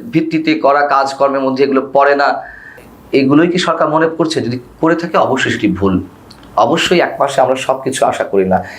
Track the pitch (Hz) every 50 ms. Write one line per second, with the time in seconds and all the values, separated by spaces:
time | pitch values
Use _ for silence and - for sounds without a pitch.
0 | - - - 160 165 160 160 156 156 156 156 156 127 135 143 147 143 143 135 139
1 | 139 135 - - 143 139 135 139 135 131 131 127 139 135 131 127 131 - - 139
2 | 139 143 143 139 143 131 - - - - - - - - - - - - - -
3 | - - - 135 139 135 143 147 170 175 175 185 - 175 160 165 165 151 151 160
4 | 160 165 165 - 165 156 - - 120 117 120 127 - - - - - 160 160 160
5 | 170 170 - 185 135 - 135 127 - - - - - 101 90 87 98 95 92 92
6 | - - - - - - - - - - - - 110 117 156 165 - - 185 175
7 | 139 - - - 139 139 - - 131 127 135 131 - - 135 - - 131 131 -
8 | - 113 107 - 98 - - 98 95 92 92 87 - - -